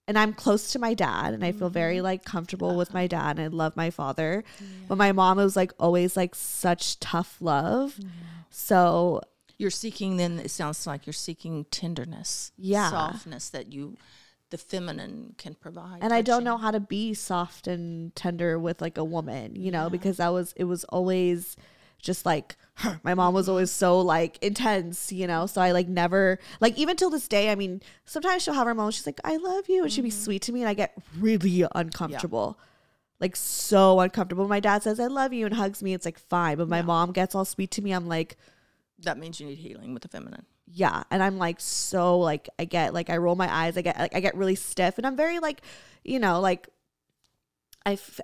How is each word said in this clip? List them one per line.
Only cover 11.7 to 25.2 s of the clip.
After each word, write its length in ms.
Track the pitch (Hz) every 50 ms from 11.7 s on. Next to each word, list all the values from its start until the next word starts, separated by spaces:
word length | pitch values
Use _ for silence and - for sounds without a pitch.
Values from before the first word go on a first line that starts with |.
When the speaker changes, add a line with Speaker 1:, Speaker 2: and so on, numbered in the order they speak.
| - - - 170 170 - 123 170 160 - - - - - - - _
Speaker 1:
Yeah. 320 | - 190 190 196 202 208 165
Speaker 2:
softness 640 | - 170 156 156 180 226 - 165 151 - - -
that 200 | - 135 120 107 147
you, 240 | 139 143 165 226 - _ - - - - _ _ _ _ -
the 80 | -
feminine 800 | 165 - - - 185 180 175 160 151 - - - - - - -
can 180 | - - 165 156
provide, 480 | _ - 156 170 175 170 180 185 175
Speaker 1:
And 120 | 185 226 233
I 80 | 233
don't 140 | 226 240 233 240
Speaker 2:
touching. 60 | 240
Speaker 1:
know 100 | 247 233
how 140 | 233 220 214
to 100 | 214 220
be 320 | 202 - 185 202 220 226
soft 540 | 214 - - - 190 175 175 175 - - -
and 500 | 190 180 170 170 170 165 165 165 170 -
tender 420 | - - 180 175 170 175 170 160 165
with, 220 | 165 170 160 -
like, 160 | 165 170 165
a 80 | - 160
woman, 500 | 156 165 190 - 143 110 135 110 110 -
you 140 | 196 180 185
know, 120 | 175 165
Speaker 2:
Yeah. 60 | 156 165
Speaker 1:
because 280 | 180 180 185 196 185 180
I 120 | 170 175
was, 240 | 175 180 175 170 -
it 80 | - 180
was 200 | 175 180 175 -
always 720 | - - 180 180 185 185 185 180 180 175 175 180 - - - - - _ _ _ _ _ _
just, 240 | - - 185 - -
like, 320 | 175 165 151 - - - _ _ _ _
<sighs> 280 | - - 226 185 156 -
my 80 | -
mom 220 | 180 185 180 175 180
was 100 | 190 180
Speaker 2:
Mm-hmm. 60 | 190
Speaker 1:
always 200 | 190 185 185 180
so, 300 | - - 196 180 175 185
like, 380 | 185 180 156 165 170 156 - -
intense, 720 | - 208 208 - 254 226 208 190 175 170 180 - - -
you 140 | 202 180